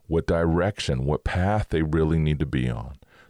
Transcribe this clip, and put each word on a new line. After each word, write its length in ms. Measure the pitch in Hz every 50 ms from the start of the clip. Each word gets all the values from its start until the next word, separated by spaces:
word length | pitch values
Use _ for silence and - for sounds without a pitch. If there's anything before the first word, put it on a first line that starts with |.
| _
what 220 | - 78 82 78 -
direction, 760 | 90 82 85 85 82 85 87 101 107 - - - 71 64 65
what 200 | 69 76 - -
path 440 | - - 90 90 98 104 107 104 -
they 120 | - 80
really 360 | 80 78 76 82 80 78 80 80
need 200 | 78 76 76 69
to 80 | 76
be 240 | 69 - 67 62 62
on, 240 | 57 - 55 64 69 - - _ - - - -